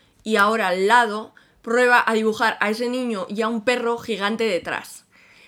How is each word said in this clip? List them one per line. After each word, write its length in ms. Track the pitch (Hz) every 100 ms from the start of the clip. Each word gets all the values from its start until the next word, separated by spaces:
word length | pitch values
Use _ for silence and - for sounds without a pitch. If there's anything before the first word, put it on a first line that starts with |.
| _ _
Y 120 | 220 214
ahora 320 | 208 220 190
al 200 | 185 196
lado, 480 | 240 233 214 226 _ _ _
prueba 400 | 233 240 247 247
a 100 | -
dibujar 420 | 233 220 220 220 -
a 100 | 208
ese 180 | 220 240
niño 380 | 254 247 202 170
y 140 | 202
a 60 | 220
un 140 | 233
perro 340 | 254 247 233 233
gigante 440 | 233 190 202 226
detrás. 640 | 220 175 165 127 - - _ _ _ _